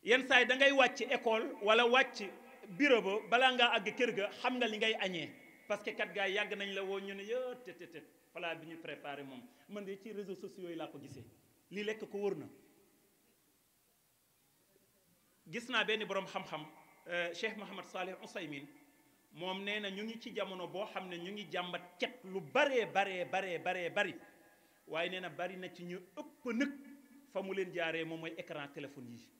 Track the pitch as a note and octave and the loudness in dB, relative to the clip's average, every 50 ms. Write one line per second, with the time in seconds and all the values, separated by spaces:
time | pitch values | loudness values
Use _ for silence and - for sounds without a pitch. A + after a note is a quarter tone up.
0 | - F#3 A3 C4 C4 C4 C4+ B3 B3 A3+ B3+ C4 C#4 C#4 C#4 C4+ B3+ A#3 A#3+ - | 6 6 4 6 6 8 8 8 8 8 6 8 8 8 10 8 8 6 6 0
1 | G#3+ G#3+ C4+ A#3 - A#3 A3 A3 A#3 D4 - - G3+ G3+ A3 A3+ A#3+ A#3+ A#3+ C4 | -2 0 0 2 2 2 2 2 0 -2 -4 -2 4 6 8 8 8 8 8 8
2 | C4+ B3+ - - G#3 F#3 - - - - - - - - F#3 E3+ C#4 D4 B3+ A3+ | 6 6 0 -8 -8 -8 -10 -14 -18 -20 -20 -18 -16 -14 0 2 6 8 8 8
3 | F#3 F#3+ G3 A3 A3 F#3+ A3+ A#3+ C4 C4 B3+ B3 A#3+ A#3+ A3 A3+ F#3+ G#3+ - - | 6 2 -2 -2 0 4 4 6 6 6 6 6 6 6 6 2 0 -2 2 2
4 | B3+ A#3 G3+ F3+ G3 G3+ - - - B3 B3+ B3 A#3+ A3+ G#3+ G#3+ G#3+ A3 A3 - | 2 2 4 0 0 -2 -2 0 0 0 2 2 0 0 2 2 2 2 2 2
5 | G3+ F#3+ F#3 E3+ D3 A#2+ - - - - - - - - G#3 G#3 - A#3 G#3+ A#3 | 0 -2 -2 -4 -6 -6 -10 -16 -20 -20 -20 -20 -6 -4 -4 -4 -4 -8 -4 -4
6 | G#3+ F#3 F3+ G3+ G3 G3 F#3+ G3+ G#3 F#3+ G#3 G3+ G3+ G3 G3 F#3+ G3 F#3+ G3 G3 | -4 -4 -2 -2 0 0 2 0 0 -2 -2 -4 -4 -4 -4 -4 -2 -2 -4 -4
7 | G3 G3 G3 G3 G3 G#3 A#3 B3+ B3+ B3+ B3 B3 - F#3+ E3+ - F3+ D3+ - D3+ | -4 -6 -8 -8 -6 -4 -4 -4 -4 -6 -8 -10 -12 -16 -14 -14 -16 -16 -16 -16
8 | - - _ _ _ _ _ E3+ F3 E3+ D#3+ D#3+ D3 D#3+ E3 E3 - D#3 D3 C#3 | -16 -18 _ _ _ _ _ -6 -4 -4 -4 -6 -8 -12 -12 -12 -10 -10 -10 -8
9 | - D3 C#3 C#3 C#3+ C3+ B2+ B2 A#2 - _ _ - _ G3+ G#3 G3+ F#3+ G3+ G3 | -8 -8 -8 -8 -10 -12 -12 -14 -16 -18 _ _ -18 _ -10 -10 -8 -8 -10 -10
10 | - A3+ G#3 G3 G#3 F3+ F#3+ F3 - F#3+ - - F3+ E3+ E3+ D#3+ D#3 D3 - C#3+ | -10 -10 -10 -8 -8 -8 -10 -10 -10 -12 -12 -12 -10 -10 -8 -8 -8 -8 -10 -14
11 | - C#3 - C3+ - - - _ _ _ _ _ _ _ F3 G3 G#3 G#3 G#3+ G#3+ | -14 -14 -16 -16 -16 -18 -20 _ _ _ _ _ _ _ -8 -6 -4 -4 -4 -6
12 | G#3 - - G3+ G3+ G3+ F#3 D#3 C3 - - - - - _ _ _ _ _ _ | -8 -8 -6 -2 -2 -2 -2 -2 -8 -12 -16 -20 -20 -20 _ _ _ _ _ _
13 | _ _ _ _ _ _ _ _ _ _ _ _ _ _ _ _ _ _ _ _ | _ _ _ _ _ _ _ _ _ _ _ _ _ _ _ _ _ _ _ _
14 | _ _ _ _ _ _ _ _ _ _ _ _ _ _ _ _ _ _ _ _ | _ _ _ _ _ _ _ _ _ _ _ _ _ _ _ _ _ _ _ _
15 | _ _ _ _ _ _ _ _ _ - D#3+ A3+ A#3 B3 B3+ A3+ G#3 - A3 A3 | _ _ _ _ _ _ _ _ _ -10 -10 -10 -8 0 2 2 4 4 2 0
16 | G#3+ F3 G3 G3 F#3 E3 - G3 - - E3 D3+ D3+ - - - - - - _ | 0 -2 -2 -2 -2 -2 -6 -8 -6 -6 -8 -8 -10 -12 -16 -20 -20 -20 -20 _
17 | _ E3 F3 F3 F3 F3 E3+ - - A3 G3+ G3+ G3+ F#3 F#3+ F#3+ F3+ - - F#3 | _ -4 -2 -2 -2 -2 -4 -4 -4 -4 -4 -4 -10 -10 -10 -12 -12 -10 -6 -6
18 | F#3 F#3 F#3 F3+ - G3+ - G#3+ F3+ D3+ D3 C#3 D3 C#3+ - - - _ _ _ | -6 -6 -6 -10 -14 -12 -10 -8 -8 -6 -8 -10 -12 -14 -20 -20 -20 _ _ _
19 | _ _ _ _ _ _ - C#3+ E3+ F#3 F#3 G3 G3 G#3 G#3 G#3+ G#3 G3 F#3+ G3 | _ _ _ _ _ _ -12 -8 -6 -4 -4 -4 -4 -4 -4 -4 -4 -6 -6 -6
20 | G#3+ A3+ A3+ A3+ - B3 G3 G3+ G3 F#3+ F#3+ F3+ F3 D#3+ D3 F#3 G#3+ G#3+ - G3 | -6 -8 -8 -10 -12 -10 -4 -4 -4 -4 -4 -8 -8 -8 -6 -6 -6 -4 -6 -8
21 | F#3+ F#3 F3 F3 E3+ F#3 G3+ G#3 G#3 D#3+ D#3+ F3+ F3+ F3+ F3+ F#3 - - - - | -8 -8 -8 -8 -8 -8 -8 -10 -10 -6 -4 -4 -2 -2 -4 -4 -4 -10 -4 -2
22 | B3 A3 - - - F#3+ F#3 F#3+ F3 C#3+ - B3+ D4 D4 C4+ B3 G#3+ - C#3+ F#3+ | -2 -2 -2 -8 -14 -8 -6 -6 -6 2 4 6 6 6 6 2 2 4 4 2
23 | G3 G3 F#3+ F#3 F3 F3 F3+ F#3+ G3 F#3 F3 D#3 - F3+ F3+ F#3 F3 E3 C#3+ G3+ | 2 2 0 -4 -4 0 0 -2 0 0 -4 -2 -2 -2 -2 0 -2 -2 0 0
24 | G3+ F#3 - - - - - - - - _ _ _ _ _ _ _ - D3+ D#3+ | 0 0 -2 -8 -14 -20 -20 -20 -20 -20 _ _ _ _ _ _ _ -6 -2 0
25 | E3+ F3+ F3+ F#3 F#3 F3 D3+ C3+ F3 F#3 F#3+ F#3 F#3 F3+ F3+ - F3 F3 F3 F3+ | 0 0 -2 -4 -6 -8 -6 -4 -6 -4 -4 -6 -10 -10 -10 -10 -10 -8 -8 -10
26 | F3+ - _ - D4 D4 - _ _ B3+ A3+ A3+ - C#4+ - - - - - - | -10 -14 _ -14 -14 -14 -14 _ _ -2 2 2 2 0 0 -8 -14 -18 -20 -20
27 | - - - - - _ - F#3+ F#3+ F#3+ F#3+ G3 F#3+ F3+ E3 E3+ E3 D#3+ D#3+ E3 | -20 -20 -20 -20 -20 _ -6 -4 -4 -2 -2 -2 -2 -2 -2 -2 -2 0 0 -2
28 | D#3+ D#3+ E3 D#3+ D#3+ E3 E3 - E3+ - E3 D3+ C#3+ C#3+ - - C#3+ C3+ - C#3 | -2 -4 -4 -6 -6 -8 -8 -8 -10 -8 -8 -8 -8 -10 -10 -10 -10 -10 -12 -12
29 | B2 A#2 A#2+ A2+ A#2+ - _ _ | -14 -14 -14 -16 -16 -20 _ _